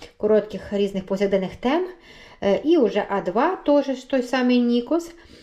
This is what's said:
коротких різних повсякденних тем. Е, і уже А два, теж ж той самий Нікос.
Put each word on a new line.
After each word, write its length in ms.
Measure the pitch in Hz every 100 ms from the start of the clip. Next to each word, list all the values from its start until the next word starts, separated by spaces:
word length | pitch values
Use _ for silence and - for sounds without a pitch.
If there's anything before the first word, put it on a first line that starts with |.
| - -
коротких 560 | 208 214 202 190 -
різних 320 | 202 202 190 185
повсякденних 500 | 190 202 190 180 -
тем. 320 | 240 320 370 - - - - -
Е, 180 | 196 190
і 140 | 294 339
уже 280 | 233 196 -
А 120 | 196
два, 340 | 180 190 320 381
теж 300 | - 285 277
ж 240 | 262 -
той 120 | 269
самий 360 | 247 262 247 247
Нікос. 520 | 240 240 240 330 339 - - -